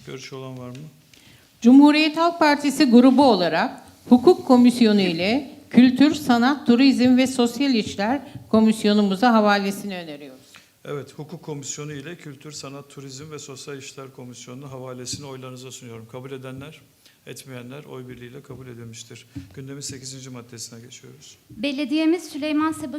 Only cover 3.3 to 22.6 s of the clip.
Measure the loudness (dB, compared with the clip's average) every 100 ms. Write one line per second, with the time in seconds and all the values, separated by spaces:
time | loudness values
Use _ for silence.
3.3 | 4 0 0 -2 -6 -20 -8 2 6 6
4.3 | 4 4 6 6 4 4 4 2 0 -2
5.3 | -2 -4 -18 2 6 6 6 2 2 0
6.3 | 2 2 0 2 4 4 4 4 4 2
7.3 | 0 -2 0 -2 0 -2 -4 -4 -4 -8
8.3 | -18 -2 2 2 2 2 2 0 2 2
9.3 | 4 4 2 -2 -8 -10 -12 -12 -16 -18
10.3 | -20 _ -20 _ _ -12 -12 -12 -16 -16
11.3 | -16 -14 -12 -12 -12 -12 -14 -14 -18 -18
12.3 | -20 -18 -16 -16 -18 -20 -20 -18 -18 -16
13.3 | -18 -16 -18 -16 -16 -16 -18 -20 -18 -20
14.3 | -18 -18 -18 -16 -14 -14 -14 -14 -14 -14
15.3 | -14 -16 -16 -18 -18 -18 -18 -16 -16 -14
16.3 | -14 -14 -16 -18 -20 _ _ _ _ -20
17.3 | -20 -16 -16 -16 -18 -18 -18 -18 -18 -18
18.3 | -20 -20 -20 -18 -18 -18 -20 -20 -20 _
19.3 | -20 -18 -18 -16 -14 -14 -14 -16 -18 -18
20.3 | -18 -18 -18 -18 -18 -20 -20 -20 -20 -20
21.3 | _ _ -10 -8 -6 -4 -2 0 -2 -6
22.3 | -10 -4 -2